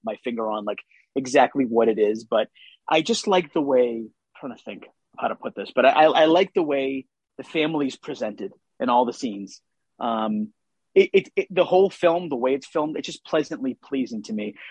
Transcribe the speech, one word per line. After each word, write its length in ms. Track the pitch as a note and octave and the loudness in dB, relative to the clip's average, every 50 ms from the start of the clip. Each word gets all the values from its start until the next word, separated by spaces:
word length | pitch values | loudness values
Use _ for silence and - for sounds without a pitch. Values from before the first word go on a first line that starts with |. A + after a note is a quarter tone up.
| - | -8
my 120 | A2 G#2+ - - | -10 -10 -6 -8
finger 260 | B2+ A#2 A2+ A2 G#2+ | -8 -6 -4 -4 -4
on, 160 | G#2+ G#2+ G#2 | -4 -4 -4
like, 140 | G#2 G#2 - - _ _ _ _ _ - | -6 -8 -8 -10 _ _ _ _ _ -6
exactly 500 | C#3 C3+ B2+ B2+ C#3+ B2 - - C#3 C3 | -6 -6 0 4 4 4 4 2 -2 -2
what 240 | A2+ A#2 A#2 A2+ A2+ | 2 2 4 4 4
it 100 | G#2+ G#2+ | 4 2
is, 240 | G#2+ G#2 A2 A2 - | 2 2 2 -2 -4
but 240 | - A#2+ G#2+ G#2+ - _ _ - - _ _ _ - | -2 0 0 0 -2 _ _ -20 -20 _ _ _ 0
I 140 | D#3 E3 | 0 0
just 260 | E3 - A3+ - - G#3 | 2 0 -2 -2 0 0
like 260 | F#3+ F3+ E3+ D3 - | 0 0 0 0 -2
the 80 | E3 | -2
way, 440 | C#3+ C#3 C3 B2 B2 A#2+ A#2 A2+ A2+ | 0 2 4 2 2 2 0 -6 -10
I'm 340 | A2 _ _ _ _ _ - | -12 _ _ _ _ _ -16
trying 180 | - B2+ A2+ - | -14 -14 -14 -14
to 60 | _ | _
think 220 | A2 G2+ - - - _ _ _ _ _ - | -16 -16 -16 -18 -20 _ _ _ _ _ -6
how 100 | B2 A2 | -6 -6
to 80 | - | -6
put 200 | - - A#2+ - | -6 -10 -12 -10
this, 160 | G#2 G2 - - | -10 -12 -4 0
but 100 | C3 B2 | 4 4
I, 40 | C3+ | 4
I, 140 | - D3 D#3 | 6 6 4
I 200 | D#3+ - D#3+ D#3 | 6 6 6 4
like 280 | D#3+ D#3+ F3+ F#3+ F#3+ - | 6 4 4 2 2 0
the 100 | G3 E3 | -2 0
way 420 | D3+ C#3 C#3 C3+ C3+ C3+ C3+ - _ _ _ _ _ _ - | 0 -2 -2 -2 -4 -4 -8 -10 _ _ _ _ _ _ -18
the 60 | C3 | -18
family's 540 | - - D#3+ D3+ D#3 D#3+ D3 C#3+ C3 - - | -6 -4 -2 -2 0 0 -2 -2 -4 -4 -10
presented 560 | - D#3 C3+ - A#2+ G#2+ G#2+ - G2+ G2 - _ _ _ _ - | -12 -14 -10 -8 -8 -8 -8 -8 -12 -14 -14 _ _ _ _ -6
in 100 | B2+ B2+ | -2 2
all 160 | A#2+ B2 B2 | 2 2 2
the 80 | A#2+ A2+ | 0 -2
scenes. 480 | - C#3 A#2 G2+ G2 G2 F#2+ - - _ _ _ _ _ _ _ - | -6 -8 -8 -8 -8 -12 -14 -16 -20 _ _ _ _ _ _ _ -8
Um, 540 | B2 A#2 A2+ A2 A2 A2 G#2+ G#2+ G#2+ G#2+ _ _ _ _ _ _ _ _ - | -6 -4 -2 -2 -2 -2 -2 -4 -6 -8 _ _ _ _ _ _ _ _ 2
it, 160 | F#3+ G3 - | 2 2 4
it, 180 | - - - - - | 2 0 0 0 -6
it, 120 | G3 - _ | -6 -6 _
the 140 | F3+ F3+ D#3+ | 0 0 0
whole 240 | - F3 F#3 G3 F#3 | 4 4 4 4 2
film, 400 | - - F3+ E3+ E3 F3+ F3+ D3+ | 0 2 2 2 2 2 -2 -4
the 80 | C#3+ A#2 | -4 -2
way 160 | B2 C3 C#3 | 0 0 0
it's 140 | C3+ - - | -2 -4 -6
filmed, 280 | - D#3+ D3+ D#3 D3 | -4 -4 -4 -4 -4
it's 120 | D3 - - | -8 -10 -10
just 180 | - - _ | -14 -14 _
pleasantly 520 | - - D#3 D3 - D#3+ - C3 C3 B2 _ _ | -2 -2 -2 -2 -2 -6 -6 -6 -6 -6 _ _
pleasing 400 | - C#3 C3+ B2 - A#2 G#2+ G2+ | -8 -4 -4 -4 -4 -6 -10 -10
to 100 | - A2 | -8 -8
me. 220 | G#2+ G#2 G#2 - - - - | -6 -6 -8 -10 -12 -20 -18